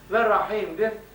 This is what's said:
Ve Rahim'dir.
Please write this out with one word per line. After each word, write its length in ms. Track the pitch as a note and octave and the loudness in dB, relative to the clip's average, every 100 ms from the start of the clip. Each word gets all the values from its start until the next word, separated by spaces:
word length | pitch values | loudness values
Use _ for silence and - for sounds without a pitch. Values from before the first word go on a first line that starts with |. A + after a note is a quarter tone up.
| - | -2
Ve 180 | G#3+ A3+ | 0 4
Rahim'dir. 600 | G3+ - G#3+ F3+ E3 A3 A3 - | 2 0 -4 -4 -2 -2 -4 -14